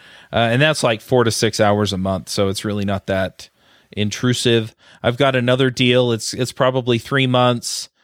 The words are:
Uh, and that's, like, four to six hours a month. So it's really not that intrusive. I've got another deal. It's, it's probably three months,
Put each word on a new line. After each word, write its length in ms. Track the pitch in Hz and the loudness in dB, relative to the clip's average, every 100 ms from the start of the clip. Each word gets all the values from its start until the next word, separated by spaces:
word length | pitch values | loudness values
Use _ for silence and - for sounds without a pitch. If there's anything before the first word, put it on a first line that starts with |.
| - - - | -20 -20 -6
Uh, 160 | 110 117 | -2 0
and 100 | 123 | 2
that's, 220 | 156 151 | 2 0
like, 160 | 127 110 | -2 -2
four 240 | - 127 | 0 2
to 80 | 113 | 2
six 300 | - 113 - | 0 0 2
hours 320 | 104 104 101 | 2 2 0
a 40 | 95 | -2
month. 300 | 95 95 - | -2 -4 -6
So 220 | - 98 | -4 -2
it's 160 | 98 107 | -2 -6
really 180 | 104 | -4
not 240 | 98 95 - | -4 -4 -4
that 400 | 95 92 - - _ _ _ - | -4 -4 -8 -20 _ _ _ -14
intrusive. 840 | - 104 - 127 120 123 117 110 _ _ - | -6 -6 -2 -2 0 2 2 0 _ _ -4
I've 140 | 117 123 | -2 0
got 200 | 139 131 | 2 2
another 320 | 120 127 135 | 0 2 0
deal. 420 | 123 127 123 123 | 2 2 4 2
It's, 220 | 113 - | -2 -4
it's 180 | - 127 | -6 -4
probably 460 | - 131 131 120 117 | 0 0 0 0 -2
three 280 | - 139 131 | 0 0 2
months, 600 | 123 123 120 - - - _ | 4 2 0 -4 -10 -12 _